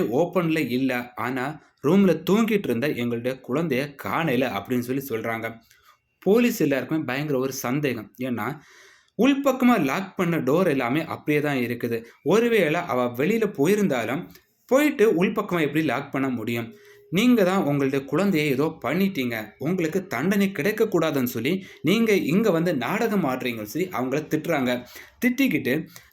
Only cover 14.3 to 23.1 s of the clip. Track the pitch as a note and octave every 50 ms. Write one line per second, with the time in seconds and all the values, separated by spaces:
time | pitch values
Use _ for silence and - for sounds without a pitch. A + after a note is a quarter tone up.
14.3 | - - _ _ _ _ _ _ A#3+ C4+ D4+ D4+ - - G#3 A3+ - D#3+ F3+ G#3+
15.3 | - A3 G3 - F3+ E3+ D3+ C#3 - D#3 D#3+ C#3 A#2 C3 C#3+ - - C#3 C3+ C3+
16.3 | B2+ A#2+ A2 A2+ A#2 A#2 A#2 A2+ - - - - - - - _ D#3 F3+ A#3 B3
17.3 | B3 A3+ F#3+ F3 F#3+ G3 D#3+ C#3+ D3 C#3 C3+ C3+ C3+ C#3 C3+ - C#3+ D#3 G3 G3+
18.3 | F3+ D3+ D3+ D3+ C3 B2 D3 D#3+ D#3+ - - A#2 C#3+ F3+ G3 F#3+ F#3+ D3 B2+ A#2+
19.3 | A#2 A2 A2 - - _ C3 D3+ F#3 F#3 E3+ D#3 D#3+ F#3+ F#3 - - A#2 C3+ F#3
20.3 | G#3 G3+ G3 F#3+ G3 - C#3+ G3+ G#3+ A3 A3+ G#3+ F#3 F3 D#3+ D#3+ D3 C#3 B2+ B2
21.3 | - A#2+ A2+ C#3 F3+ F#3+ - - - - - D3 F#3+ A3+ A3+ G#3+ G#3 F#3 D3+ -
22.3 | D3+ G3+ A3+ A3 E3+ E3 E3 F3+ E3+ C3 A#2 B2+ E3 A3 A#3+ A3+